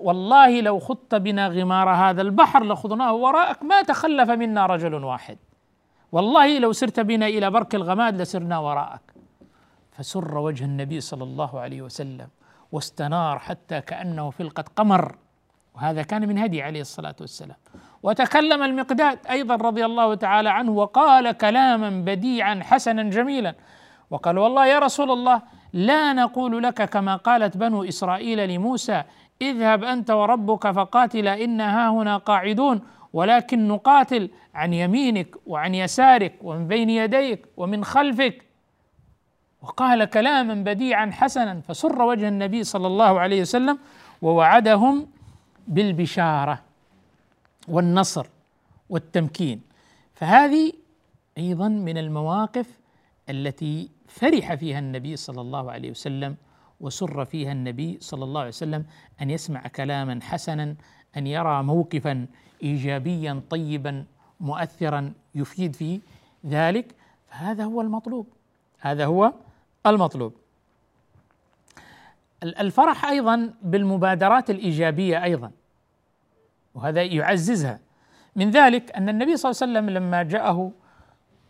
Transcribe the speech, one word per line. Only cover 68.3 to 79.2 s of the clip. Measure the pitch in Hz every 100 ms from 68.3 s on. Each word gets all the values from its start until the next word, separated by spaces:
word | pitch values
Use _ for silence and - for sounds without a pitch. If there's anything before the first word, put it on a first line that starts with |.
| _ _ _ _ _
هذا | 143 147 147
هو | 175 214 - - _ _ _ -
المطلوب. | 208 170 135 117 - _ _ _ _ _ _ _ _ _ _ _ _ _ - - - - _ _ -
ال-، | 170 170
الفرح | 202 208 311 196
أيضا | 285 285 226 233 226 -
بالمبادرات | 185 196 196 190 185 185 190 240 -
الإيجابية | 190 202 156 165 151 190 165
أيضا، | 180 160 117 - _ _ _ _ _ _ _ _ _ _ _
وهذا | 131 139 160
يعززها. | 180 165 156 190 165 226 139 107 _ _ _ _ _ -
من | 202
ذلك | 247 269 240 240
أن | - 196
النبي | 214